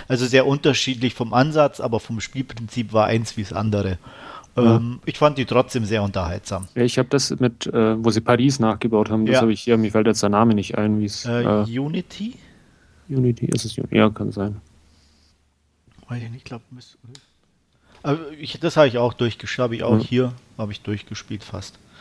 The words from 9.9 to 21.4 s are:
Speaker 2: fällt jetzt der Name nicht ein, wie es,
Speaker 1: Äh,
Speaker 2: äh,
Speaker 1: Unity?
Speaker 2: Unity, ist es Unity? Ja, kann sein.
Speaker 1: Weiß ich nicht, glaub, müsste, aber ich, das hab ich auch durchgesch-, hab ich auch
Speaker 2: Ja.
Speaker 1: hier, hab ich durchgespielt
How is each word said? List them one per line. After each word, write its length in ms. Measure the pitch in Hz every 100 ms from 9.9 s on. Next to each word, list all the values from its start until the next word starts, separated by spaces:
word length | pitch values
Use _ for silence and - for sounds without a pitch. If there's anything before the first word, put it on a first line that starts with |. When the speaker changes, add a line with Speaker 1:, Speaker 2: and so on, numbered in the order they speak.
Speaker 2:
fällt 160 | 110 110
jetzt 140 | 104
der 80 | 104
Name 240 | 104 117 104
nicht 220 | 98 -
ein, 220 | 107 107
wie 60 | 104
es, 180 | -
Speaker 1:
Äh, 200 | 120 120
Speaker 2:
äh, 360 | - 104 107 120
Speaker 1:
Unity? 540 | 147 175 - - 214 - - - _ _ _ _ -
Speaker 2:
Unity, 380 | 135 123 117 127
ist 180 | -
es 140 | 110 -
Unity? 180 | - 113
Ja, 140 | 107
kann 220 | 107 104
sein. 260 | 104 101 101 - _ _ _ _ _ _ _ _ _ _ _ _ _ -
Speaker 1:
Weiß 120 | 120
ich 100 | 113
nicht, 120 | 127
glaub, 180 | - 117 -
müsste, 260 | 123 - _ 117 123 _ _ _ _ _ _ _ _
aber 280 | 139 156 147 151
ich, 220 | - -
das 160 | 165 156
hab 120 | 139
ich 100 | 120
auch 160 | 120
durchgesch-, 460 | - 120 - - -
hab 120 | 123
ich 120 | 117
auch 160 | - 110
Speaker 2:
Ja. 40 |
Speaker 1:
hier, 300 | 117 123 123 123 _ -
hab 140 | 107
ich 100 | 107
durchgespielt 600 | - 104 - 107 - 107